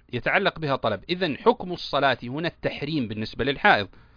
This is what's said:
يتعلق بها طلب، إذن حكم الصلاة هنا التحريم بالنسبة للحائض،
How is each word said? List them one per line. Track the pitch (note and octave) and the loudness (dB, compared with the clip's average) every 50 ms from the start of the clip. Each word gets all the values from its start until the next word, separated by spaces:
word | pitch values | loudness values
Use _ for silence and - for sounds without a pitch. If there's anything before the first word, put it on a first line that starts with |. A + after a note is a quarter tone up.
| _ _ | _ _
يتعلق | - A#2+ - D3 C#3+ F#3+ G3+ E3+ - D#3+ | -8 -4 0 0 2 2 2 0 0 -2
بها | D#3+ C#3+ C3+ | -2 -2 0
طلب، | B2 - A2+ G#2 F#2+ - - | 0 0 0 -2 -2 -4 -6
إذن | F3 F3+ F#3+ D#3+ B2 | -4 -2 -2 -2 -2
حكم | - - A3 - - - F3+ | 0 2 2 2 2 -2 -8
الصلاة | F3 - - - D3 C#3 C#3 C#3 B2 - | -8 -8 -6 -4 0 2 2 2 2 0
هنا | B2 A#2+ B2+ D3+ E3+ E3 | -2 -6 -6 -4 -4 -6
التحريم | - _ - C3+ - - D3 C#3 D#3+ D3 B2 G2 | -4 _ -4 -4 -4 -4 -4 -2 -2 -2 -2 -2
بالنسبة | G#2 G#2 A2 - - - A#2 | -4 -6 -6 -6 -4 -2 -2
للحائض، | C3+ C#3+ - - G#3 E3+ G#2+ G2 - - - - - - | -2 0 4 6 6 6 6 2 -2 -8 -16 -20 -20 -20